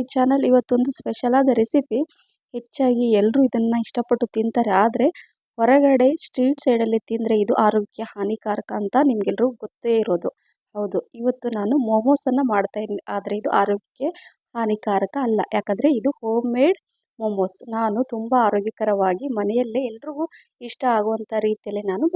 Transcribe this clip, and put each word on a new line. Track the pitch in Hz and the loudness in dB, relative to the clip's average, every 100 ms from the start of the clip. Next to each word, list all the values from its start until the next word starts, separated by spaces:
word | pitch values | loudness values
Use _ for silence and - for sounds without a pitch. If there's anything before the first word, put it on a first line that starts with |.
| 254 | -2
channel. | 262 254 277 254 | 0 2 2 4
ಇವತ್ತೊಂದು | 247 - 247 247 | 2 4 0 0
ಸ್ಪೆಷಲ್ | 262 - 226 247 254 | -4 -8 -4 0 2
ಆದ | 269 | 4
ರೆಸಿಪಿ. | 233 226 285 277 233 320 _ _ _ _ | 2 2 0 0 -2 -4 _ _ _ _
ಹೆಚ್ಚಾಗಿ | 247 233 - 254 240 240 208 | -14 -10 -2 0 2 2 4
ಎಲ್ರೂ | 208 277 | 4 4
ಇದನ್ನ | 262 233 226 233 226 | 2 2 0 0 -2
ಇಷ್ಟಪಟ್ಟು | - 240 240 226 | -4 -2 -2 -2
ತಿಂತಾರೆ, | - 226 233 233 190 | -2 -2 0 2 2
ಆದ್ರೆ | 220 214 269 - - _ _ - | 2 2 0 0 -10 _ _ -2
ಹೊರಗಡೆ | 226 277 285 262 254 311 - | 4 4 6 4 4 2 -4
ಸ್ಟ್ರೀಟ್ | - 254 285 - | -2 0 0 0
ಸೈಡಲ್ಲಿ | 233 226 220 - | 0 0 -2 -2
ತಿಂದ್ರೆ | 226 226 220 | -4 0 0
ಇದು | 202 - | 2 2
ಆರೋಗ್ಯ | 214 214 208 - | 2 2 -2 -8
ಹಾನಿಕಾರಕ | 220 - 202 220 220 208 - 214 | -12 -6 -4 -4 -4 -6 -6 -6
ಅಂತ | 202 254 | -2 2
ನಿಮ್ಗೆಲ್ರಿಗೂ | 294 220 196 202 247 247 | 2 2 -2 0 0 -2
ಗೊತ್ತೇ | 214 _ 233 226 | -12 _ 0 0
ಇರೋದು. | 214 175 - - _ _ _ 208 | 2 -2 -4 -10 _ _ _ -8
ಹೌದು, | 208 185 - 226 | -4 -4 -6 -6
ಇವತ್ತು | 240 254 240 220 | -4 -4 -6 -6
ನಾನು | 208 285 226 | -2 0 0
ಮೊಮೋಸನ್ನ | 220 233 285 - 247 | 0 2 0 0 0
ಮಾಡ್ತಾ | 269 208 196 - | 0 0 -2 -6
ಇದ್ದೀನಿ, | 214 202 - 202 | -8 -8 -8 -8
ಆದ್ರೆ | 196 208 | -6 -6
ಇದು | 208 - | 0 0
ಆರೋಗ್ಯಕ್ಕೆ | 202 202 - - 285 349 - _ _ 233 | 2 -2 -6 -8 -8 -8 -14 _ _ -4
ಹಾನಿಕಾರಕ | 226 214 - 196 196 277 247 | -2 -2 -2 -2 -2 -2 0
ಅಲ್ಲ, | 214 - | 0 0
ಯಾಕಂದ್ರೆ | 214 196 196 294 262 | -4 -2 0 2 2
ಇದು | 214 - | 0 -4
ಹೋಮ್ | 226 226 240 | -4 -2 -2
ಮೇಡ್ | 240 285 392 _ _ _ - | 2 2 2 _ _ _ -8
ಮೊಮೋಸ್. | 220 202 190 - - 226 | -4 -2 -2 -4 -8 -4
ನಾನು | 226 208 254 | -2 -2 -4
ತುಂಬಾ | 226 226 254 220 | -6 0 2 2
ಆರೋಗ್ಯಕರವಾಗಿ | 208 202 - 214 202 190 180 277 226 | 2 -2 -4 -2 2 2 0 -4 -4
ಮನೆಯಲ್ಲೇ | 208 226 240 233 262 | -2 -2 -2 -2 -4
ಎಲ್ರಿಗೂ | 220 285 285 330 - _ _ | -6 -12 -8 -8 -10 _ _
ಇಷ್ಟ | 240 - 262 226 | -16 -6 0 0
ಆಗುವಂತ | 208 226 214 220 214 | 0 -4 -4 -4 -2
ರೀತಿಯಲ್ಲಿ | 214 - 202 202 | -4 -6 -6 -4
ನಾನು | 190 320 | -2 2